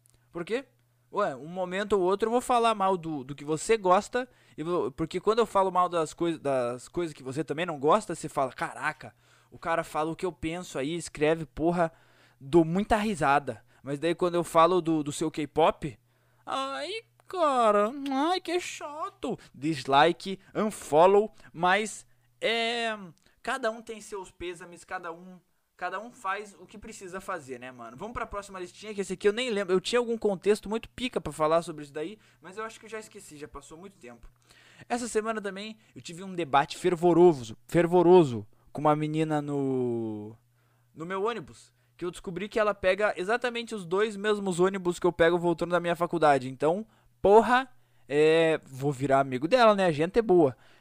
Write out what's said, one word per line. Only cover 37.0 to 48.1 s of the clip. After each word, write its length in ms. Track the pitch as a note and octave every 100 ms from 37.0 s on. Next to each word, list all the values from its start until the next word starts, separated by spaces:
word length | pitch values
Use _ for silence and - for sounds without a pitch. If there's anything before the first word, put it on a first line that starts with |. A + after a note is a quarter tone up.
| F3 E3 F3+ D3 A2+ A2 _
fervoroso 800 | E3 E3+ F3+ E3+ F#3 D3 A#2 G#2 _ _
com 80 | -
uma 160 | D3+ D3+
menina 440 | D3+ D#3 D#3 D3+
no, 960 | D3 C#3+ C3+ C3 B2 A#2 A2+ G#2+ G#2 A2+ _ _ _ _ _
no 120 | - E3
meu 180 | F#3+
ônibus, 480 | G#3 A3+ - - - _ _ _
que 80 |
eu 60 | F3+
descobri 380 | F3 - F3 G#3
que 100 | A3+
ela 160 | G#3
pega 400 | G3+ F#3 F#3+ G#3 E3
exatamente 580 | F3+ A#3+ B3 A#3 A#3
os 100 | A3
dois 320 | E3+ F#3 A3+ G3+
mesmos 420 | G#3 G#3 G3 E3+
ônibus 380 | F#3 G3 F3 F3
que 80 | F3+
eu 60 |
pego 260 | E3 E3 F3
voltando 320 | F3 E3 E3+
da 100 | F3
minha 140 | F3
faculdade. 540 | E3+ E3+ E3+ D3+ C#3 B2+
Então, 380 | C3 D3 F#3 A3 _ _ _
porra, 480 | F#3+ G#3+ G#3+ B3 C4 - _ _
é, 520 | _